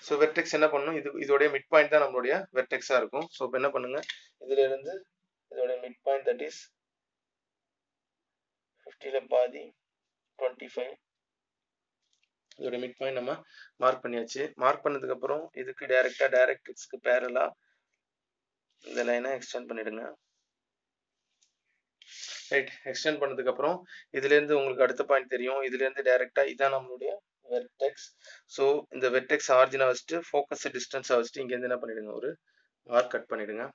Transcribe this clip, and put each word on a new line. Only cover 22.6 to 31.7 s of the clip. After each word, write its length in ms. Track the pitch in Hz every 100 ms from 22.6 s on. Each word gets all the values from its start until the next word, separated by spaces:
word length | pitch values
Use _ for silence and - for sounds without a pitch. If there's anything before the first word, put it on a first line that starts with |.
| 131 - 135
எக்ஸ்டெண்ட் 300 | 131 156 151
பண்ணதுக்கு 320 | 139 127 127
அப்புறம் 240 | 120 147 180 - - - 135
இதுல 180 | 139 147
இருந்து 180 | 147 147
உங்களுக்கு 280 | 135 123 127
அடுத்த 160 | 123 139
பாயிண்ட் 240 | 139 127 123
தெரியும். 260 | 123 135 131
இதுல 160 | 127 135
இருந்து 220 | 135 131
டைரக்டா 340 | 127 127 - 139
இதான் 220 | 127 139 135
நம்மளுடைய 360 | 127 127 135 196 _ _ 131
vertex. 540 | 120 123 _ 143 - - _ - - _ -
So, 80 | 139 147 - 135
இந்த 120 | 127
vertex 360 | 127 131 151 - 127
ஆரிஜினா 300 | 131 135 131
வச்சுட்டு, 280 | 127 - 165 170
focus 360 | 143 - 139 143 127
டிஸ்டன்ஸா 400 | 120 135 123 123
வச்சுட்டு, 240 | 120 139
இங்க 100 | 127
இருந்து 140 | 123
என்ன 80 | 123